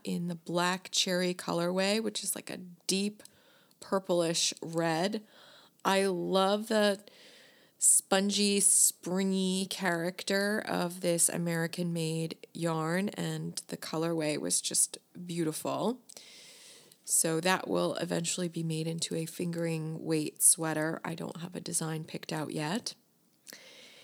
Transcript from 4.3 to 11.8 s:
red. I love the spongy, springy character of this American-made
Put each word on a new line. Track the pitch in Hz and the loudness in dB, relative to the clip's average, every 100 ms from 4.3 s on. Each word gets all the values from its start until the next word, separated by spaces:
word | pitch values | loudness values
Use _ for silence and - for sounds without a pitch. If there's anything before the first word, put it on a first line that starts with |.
| 165 - - | 2 0 -2
red. | 160 165 170 160 190 220 - - - - - _ | -6 -2 0 2 0 -2 -10 -20 -20 -20 -20 _
I | - 196 196 | 2 4 4
love | 180 175 185 190 208 220 | 0 2 4 4 2 2
the | 220 208 202 - - - - - - _ _ | 4 4 2 -6 -20 -20 -20 -20 -20 _ _
spongy, | - - - 196 202 202 208 202 | 4 4 6 4 4 4 4 4
springy | 190 - - - - 185 190 190 190 185 185 | 4 6 4 2 -2 0 2 2 2 0 -2
character | - 190 170 165 185 - 196 202 214 - | -2 0 0 -2 -4 -2 0 2 -2 -2
of | 180 175 180 | -2 -2 -2
this | 180 170 - | 0 2 2
American-made | 180 170 165 165 165 | 2 0 0 -2 -2